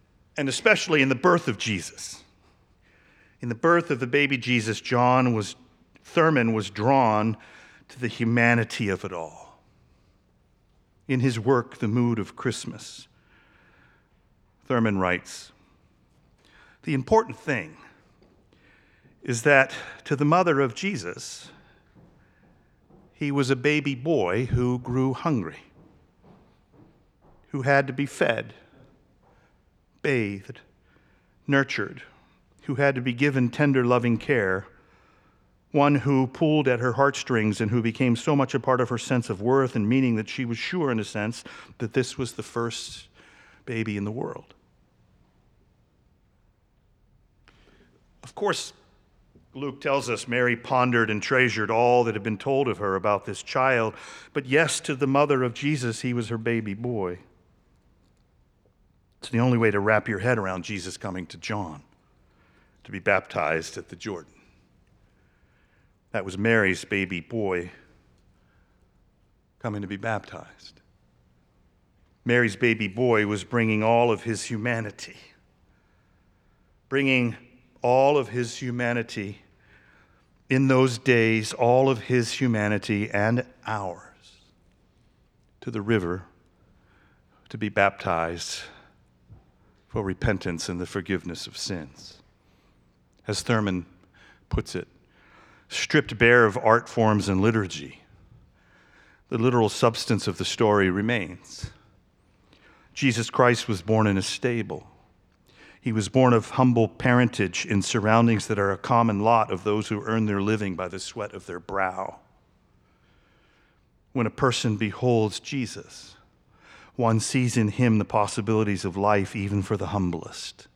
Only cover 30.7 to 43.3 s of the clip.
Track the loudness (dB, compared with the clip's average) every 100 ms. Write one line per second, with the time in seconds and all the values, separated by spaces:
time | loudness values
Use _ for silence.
30.7 | _ _ _ _ _ _ _ 0 0 2
31.7 | -4 -8 -12 -20 _ _ _ _ _ -6
32.7 | 0 0 0 -4 0 0 2 0 2 2
33.7 | 2 4 2 2 0 0 0 0 -2 -6
34.7 | -20 _ _ _ _ _ _ _ _ _
35.7 | 2 4 4 2 2 0 0 2 2 2
36.7 | 0 0 2 2 2 -2 0 2 0 0
37.7 | 0 -2 0 0 2 2 0 0 -2 0
38.7 | 0 0 -4 -2 -2 -2 -4 0 2 2
39.7 | 0 0 2 2 0 -4 -8 -8 -6 -6
40.7 | -4 -2 -4 -6 -6 -6 -8 -16 -20 -20
41.7 | -12 -4 -2 -2 -6 -8 -10 -10 -6 -6
42.7 | -8 -12 -16 -20 _ -20